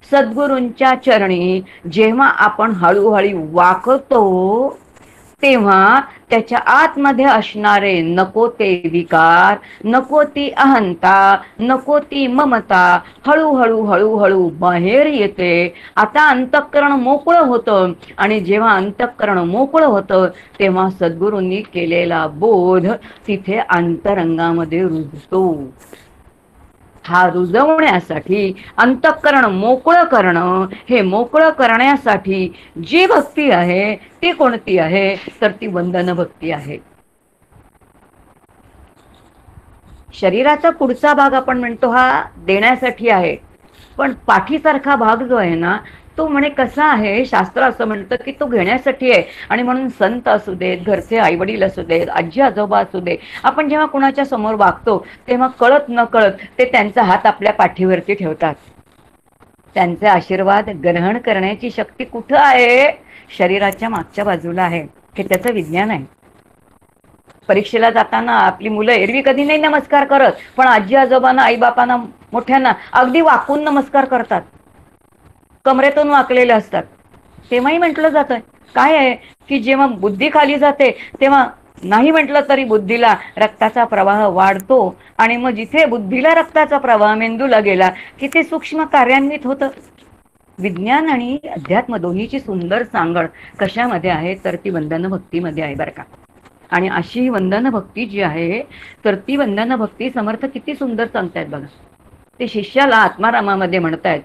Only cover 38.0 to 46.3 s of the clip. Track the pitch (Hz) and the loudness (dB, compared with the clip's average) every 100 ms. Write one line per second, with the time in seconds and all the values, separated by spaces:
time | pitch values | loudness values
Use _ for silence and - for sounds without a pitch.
38 | _ _ _ _ _ _ _ _ - _ | _ _ _ _ _ _ _ _ -20 _
39 | _ _ _ _ _ - _ _ _ - | _ _ _ _ _ -20 _ _ _ -20
40 | - - 196 190 269 294 330 320 269 247 | -20 -2 0 2 2 2 0 0 -2 0
41 | 294 294 277 262 262 247 240 233 247 240 | 0 4 2 2 -2 -4 -4 -2 0 2
42 | 254 262 - - 170 196 220 247 247 233 | 2 0 -4 -12 -2 0 2 0 -2 -4
43 | 233 202 175 147 _ _ _ _ - - | 0 2 0 -4 _ _ _ _ -20 -6
44 | 185 247 - 202 190 302 311 277 277 277 | -6 -6 0 0 0 -2 0 -2 0 0
45 | 220 226 247 240 185 165 170 208 - - | 0 0 0 -2 0 -2 -2 -4 -8 -20
46 | - - 320 | -18 -6 -2